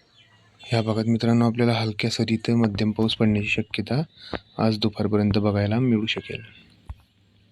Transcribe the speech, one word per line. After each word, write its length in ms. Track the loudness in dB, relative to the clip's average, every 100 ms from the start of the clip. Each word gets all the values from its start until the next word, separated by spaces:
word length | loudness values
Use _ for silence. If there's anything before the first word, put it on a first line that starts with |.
| _ _ -20 _ _ _ -2
या 100 | 0
भागात 220 | 0 0 0
मित्रांनो, 400 | 0 2 4 2
आपल्याला 260 | 2 0
हलक्या 380 | 2 -2 -4 -4
सरी 260 | -2 -2 -2
ते 180 | 0
मध्यम 360 | 2 2 0 -2
पाऊस 260 | 0 -2 2
पडण्याची 320 | 2 2 0
शक्यता 540 | -4 -4 -8 -4 -4 -4 _ -10 -10 -10 0
आज 200 | 0 2
दुपारपर्यंत 600 | -2 0 0 2 2 2
बघायला 400 | 2 0 0 0
मिळू 280 | 2 2 0
शकेल. 360 | -6 -8 -12 -14 -20 -20 _ -20 -20 _ _ _ _ _